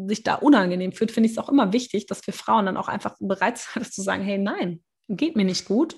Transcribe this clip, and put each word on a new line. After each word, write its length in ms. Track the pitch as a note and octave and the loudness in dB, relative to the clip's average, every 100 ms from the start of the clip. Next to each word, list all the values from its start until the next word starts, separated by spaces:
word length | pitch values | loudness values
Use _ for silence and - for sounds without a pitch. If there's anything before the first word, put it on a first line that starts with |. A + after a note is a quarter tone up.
| F#3+ | -4
sich 160 | G#3+ | -4
da 120 | - | -2
unangenehm 560 | - D4+ B3 F3+ F3+ F#3 | 2 6 6 4 0 -4
fühlt, 200 | - A3 | -2 -2
finde 160 | A#3 A3+ | 2 2
ich 60 | |
es 40 | A3+ | 0
auch 120 | - | 2
immer 240 | C#4 G3 | 4 4
wichtig, 320 | A#3+ B3 G#3 | 0 0 -6
dass 200 | - G3 | -4 -10
wir 80 | - | -8
Frauen 320 | - - A3 | -8 2 2
dann 120 | F#3+ F#3+ | 2 -2
auch 100 | - | -4
einfach 280 | G3+ - - | -4 -6 -6
bereit 380 | G3+ F#3+ F#3+ - | -4 0 0 -2
sind, 180 | - | -8
<laughs> 100 | A3+ | -8
das 60 | A3+ | -8
zu 100 | - | -6
sagen, 220 | F#3+ F#3 | -4 -2
hey, 140 | G3 G3 | -2 -2
nein, 460 | G3+ F#4 F3+ E3 _ _ - | -2 -2 -4 -6 _ _ -8
geht 280 | F3+ D#4+ | -2 0
mir 100 | A3 | 2
nicht 200 | F#3+ F3+ | 0 0
gut, 320 | - G#3+ E4 | 0 0 0